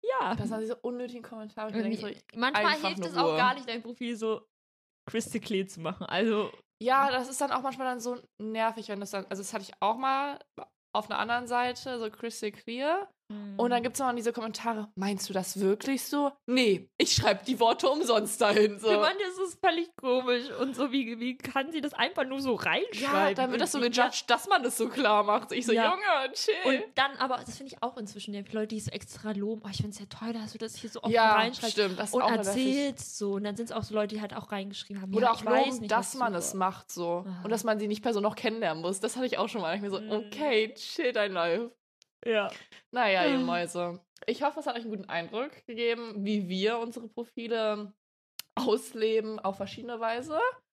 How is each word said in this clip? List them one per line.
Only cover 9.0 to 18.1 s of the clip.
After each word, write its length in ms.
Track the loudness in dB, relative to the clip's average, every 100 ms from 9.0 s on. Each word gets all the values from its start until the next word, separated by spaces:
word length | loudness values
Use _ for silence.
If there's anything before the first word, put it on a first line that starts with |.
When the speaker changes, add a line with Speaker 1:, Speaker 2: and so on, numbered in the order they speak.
| -6
Speaker 2:
dann, 140 | -8 -6
also 140 | -8
das 120 | -6
hatte 100 | -8
ich 100 | -8 -2
auch 160 | 0 0
mal 420 | 0 0 -2 -6 -14 -18 -18 _ _ -6
auf 140 | -2
einer 100 | -4
anderen 280 | 0 0 0
Seite, 520 | 0 0 -2 -6 -4
so 100 | -6
crystal 420 | -6 -8 -6 -8
clear. 580 | -8 -8 -2 0 0 -2 _ _
Speaker 1:
Hm. 260 | -12 -10 0
Speaker 2:
Und 100 | 2
dann 120 | 2
gibt's 160 | 0 0
noch 140 | -2
diese 200 | 0 -2
Kommentare, 580 | -2 -6 -4 -4 -4 -6 -4
"Meinst 340 | -2 -2 -2
du 40 |
das 260 | -4 -4 0
wirklich 440 | 2 2 2 -2 0
so?" 260 | 0 0 -2 0
Nee, 400 | 4 6 4 -2 _
ich 160 | 2 4
schreib 300 | 4 2 0
die 140 | 4
Worte 300 | 4 4 2
umsonst 500 | 2 4